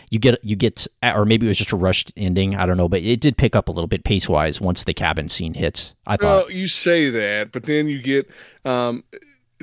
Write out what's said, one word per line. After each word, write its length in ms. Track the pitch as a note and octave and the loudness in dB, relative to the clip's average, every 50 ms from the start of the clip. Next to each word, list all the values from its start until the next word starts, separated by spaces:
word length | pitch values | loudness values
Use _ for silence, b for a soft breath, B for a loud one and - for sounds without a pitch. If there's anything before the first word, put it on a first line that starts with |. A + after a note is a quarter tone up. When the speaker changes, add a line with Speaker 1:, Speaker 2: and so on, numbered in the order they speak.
| B B | B B
Speaker 1:
you 100 | - A2 | -2 2
get, 180 | A#2 C3 A#2 - - | 4 4 4 2 0
you 100 | G#2 G#2 | -4 -2
get, 320 | G2 A#2+ A2 - - - - _ - | 0 0 0 0 -2 -6 -6 _ -4
or 220 | - B2 - G#2+ G#2 | -2 0 2 2 4
maybe 220 | G#2+ A2+ A2 A#2 | 4 4 4 4
it 20 | A2+ | 2
was 100 | G2 - | 0 0
just 140 | G#2 - | -2 -2
a 40 | - | -2
rushed 360 | F#2 F2+ F#2 F2+ - - - - | 0 2 2 0 0 -2 -8 -8
ending. 380 | - G2+ F#2 F2+ F#2+ F#2+ G2 G2 | -4 -2 0 0 2 0 0 0
I 120 | F#2+ F#2 | 0 0
don't 100 | F2+ F2+ | 2 2
know, 120 | F#2 F2+ F2 | 2 2 2
but 140 | F2 F#2 | 2 0
it 180 | E2 G#2+ B2 A#2 | 0 0 0 2
did 160 | - D3 B2 | 2 2 2
pick 200 | - C3+ A2 - | 4 2 2 2
up 120 | G#2+ - - | 2 0 0
a 40 | |
little 160 | E2 E2+ E2 D#2 | -4 -4 -2 -2
bit 160 | - F2 - | -2 -2 0
pace-wise 560 | - G#2+ F#2 - - F2 D2+ D#2 D#2+ D2 - | 0 0 0 2 2 2 2 2 0 -2 -2
once 240 | G2 F2+ F2 - - | -2 -2 -2 -2 -2
the 100 | - D#2+ | -4 -4
cabin 340 | - F#2+ D#2+ D#2 D#2+ D2+ D2+ | -2 0 -2 -2 -2 -4 -6
scene 260 | - - F2 D#2+ D#2+ | -6 -6 -6 -6 -4
hits, 380 | C#2+ D#2 E2 - - - - - _ - | -2 -4 -2 -2 -4 -8 -8 -12 _ -6
I 100 | - G#3 | -4 -2
thought. 300 | - G3+ G3+ G3 F#3+ F3+ | 0 2 4 4 2 2
Speaker 2:
Well, 40 | - | 0
you 160 | F#3+ F#3 F#3+ F#3 | -4 -6 -4 -4
say 420 | - - - F3 F3 E3+ D#3 C#3 | -4 -2 2 2 2 2 2 2
that, 400 | A#2 A2+ G#2 G2+ G#2 G#2+ G#2+ G#2+ | 0 0 -2 -2 -2 -2 -4 -6
but 140 | - B2+ A2 | -8 -8 -4
then 240 | D3+ D3+ D3+ D3+ D3+ | -2 0 0 0 -2
you 120 | C#3+ C#3 | -4 -4
get, 300 | A#2+ C3+ C#3 C#3 C#3 B B B B B B B B | -2 0 0 0 -2 B B B B B B B B
um, 380 | C3+ B2+ B2 B2 A#2+ A#2+ B2 - _ - - _ _ _ _ _ _ _ - | -4 -2 -2 -2 -2 -4 -6 -10 _ -20 -20 _ _ _ _ _ _ _ -20